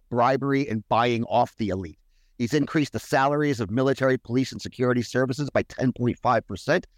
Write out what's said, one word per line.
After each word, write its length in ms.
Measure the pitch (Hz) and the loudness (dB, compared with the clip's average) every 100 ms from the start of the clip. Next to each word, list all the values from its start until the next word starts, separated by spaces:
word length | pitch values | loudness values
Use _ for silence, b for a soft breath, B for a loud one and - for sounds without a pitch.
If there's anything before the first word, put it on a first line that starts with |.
| _ | _
bribery, 580 | 120 120 135 139 135 143 | 0 2 2 2 0 0
and 180 | 110 - | -4 0
buying 340 | 110 120 117 117 | 2 2 0 0
off 300 | 113 123 _ | 0 0 _
the 120 | 104 | -4
elite. 300 | 95 98 - _ _ _ _ | -2 -6 -14 _ _ _ _
He's 140 | 120 | 0
increased 400 | 151 143 160 143 | 0 0 0 -2
the 60 | 110 | -4
salaries 600 | - 143 139 147 147 117 | -2 0 2 2 0 0
of 100 | 95 | -2
military, 480 | 117 131 131 131 127 | 0 2 2 2 0
police, 340 | - 123 131 | 0 -2 -2
and 100 | - | -4
security 420 | - - 127 123 | -12 -4 0 0
services 460 | 113 127 131 135 139 | 0 0 0 -2 -2
by 120 | 110 | -2
ten 280 | - - 127 | -4 -2 -2
point 240 | - 120 - | 0 -2 -2
five 300 | 120 117 - | 0 0 -2
percent. 400 | 95 - 175 - | -12 -2 -2 -2